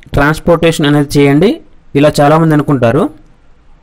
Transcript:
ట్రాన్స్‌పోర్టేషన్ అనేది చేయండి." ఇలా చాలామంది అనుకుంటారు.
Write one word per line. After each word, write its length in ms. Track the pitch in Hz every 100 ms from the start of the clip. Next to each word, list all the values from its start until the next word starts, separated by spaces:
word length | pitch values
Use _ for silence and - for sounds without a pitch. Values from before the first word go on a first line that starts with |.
| -
ట్రాన్స్‌పోర్టేషన్ 720 | - 143 156 - 165 165 160 147
అనేది 320 | 147 143 147
చేయండి." 420 | 139 143 202 330 - - -
ఇలా 180 | - 147 147
చాలామంది 340 | 147 160 160
అనుకుంటారు. 560 | 151 147 135 117 143 294 - - _ - - _ -